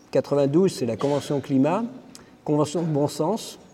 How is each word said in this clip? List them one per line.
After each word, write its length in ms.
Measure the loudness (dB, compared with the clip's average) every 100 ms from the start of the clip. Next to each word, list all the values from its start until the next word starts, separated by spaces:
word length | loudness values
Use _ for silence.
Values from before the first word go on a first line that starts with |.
| -2
quatre-vingt-douze, 600 | -2 0 2 2 4 2
c'est 120 | 0 -4
la 100 | -2
Convention 460 | 0 -2 -2 -4
climat, 420 | 0 2 2 2 -4 -10 -20 -20 -20 -12 -2
Convention 360 | 0 0 0
de 60 | 0
bon 200 | 0 0
sens. 520 | 0 -2 -2 -8 -16 -20